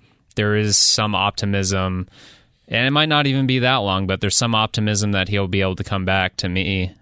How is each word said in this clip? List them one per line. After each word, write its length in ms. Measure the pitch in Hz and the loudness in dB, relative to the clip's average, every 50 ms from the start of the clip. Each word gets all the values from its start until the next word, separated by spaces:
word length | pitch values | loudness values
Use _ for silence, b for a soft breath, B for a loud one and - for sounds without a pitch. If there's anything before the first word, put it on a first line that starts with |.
| b b b b b _ - | b b b b b _ -4
there 200 | - 107 104 104 | -2 0 2 2
is 220 | 107 107 104 98 | 2 0 2 2
some 380 | - - - - - 110 107 104 | 2 2 2 2 0 0 0 0
optimism, 920 | 92 95 101 - - 107 101 101 98 95 92 98 95 95 92 92 90 90 - B B B B B B B B B B B | 0 0 0 -2 -2 -2 0 0 0 0 0 0 0 0 -2 -2 -4 -6 -8 B B B B B B B B B B B
and 180 | - - 113 123 | -4 -2 0 0
it 40 | 135 | 2
might 180 | 143 151 156 156 | 2 0 2 2
not 180 | 151 147 143 | 2 2 2
even 200 | 139 131 135 135 | 2 2 2 2
be 120 | 127 131 127 | 2 2 2
that 180 | 120 127 131 | 2 2 2
long, 300 | 127 101 98 95 95 98 | 2 0 0 0 0 0
but 140 | 92 95 92 | -2 -2 0
there's 160 | - 98 - | 0 0 0
some 160 | - 123 117 113 | 0 0 0 2
optimism 580 | 110 110 110 - 113 107 107 107 98 107 104 101 | 0 0 0 0 -2 0 0 0 0 0 0 0
that 140 | 95 92 90 | 0 0 0
he'll 180 | 101 98 98 | 0 -2 0
be 140 | 92 92 98 | 0 0 0
able 140 | 95 95 92 | 0 0 -2
to 80 | - 98 | -4 -6
come 220 | - 104 95 92 | -4 -4 -2 0
back 320 | 92 95 95 92 92 - | 0 0 0 0 -2 -4
to 100 | - - 92 | -4 -6 -2
me, 440 | 87 95 92 - 98 95 90 90 - - | -2 -2 0 0 0 -2 -2 -4 -6 -12